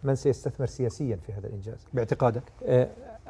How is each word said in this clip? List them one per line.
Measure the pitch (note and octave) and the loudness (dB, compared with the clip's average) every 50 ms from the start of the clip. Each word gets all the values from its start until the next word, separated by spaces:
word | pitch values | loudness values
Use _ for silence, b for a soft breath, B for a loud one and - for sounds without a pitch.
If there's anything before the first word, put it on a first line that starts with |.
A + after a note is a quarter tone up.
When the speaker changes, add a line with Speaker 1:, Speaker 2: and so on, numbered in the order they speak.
| - | -2
Speaker 1:
من | C3+ C3+ | 0 0
سيستثمر | B2+ - C#3+ - - - C#3 - - C3+ | 2 2 2 0 0 -2 -6 -4 -4 -4
سياسيًا | A#2+ - - B2+ A#2 A2 - D3+ B2+ A2 | -4 -2 -2 -4 -2 -2 -2 -4 -4 -4
في | F2+ E2+ - G2+ | -4 -6 -8 -10
هذا | G2+ F#2+ | -10 -8
الإنجاز؟ | - G#2+ G2+ F#2+ G#2+ A#2 - - - - | -10 -10 -10 -10 -10 -12 -12 -12 -6 -4
Speaker 2:
باعتقادك؟ | B2+ A#2 - - - C3+ B2 A2+ B2 - - - - - | -2 -2 0 2 4 4 4 4 2 -2 -8 -12 -6 2
Speaker 1:
آه، | - C3 B2+ B2 - - - - - - - - - | 4 6 6 6 4 0 -8 -16 -18 -18 -16 -8 -2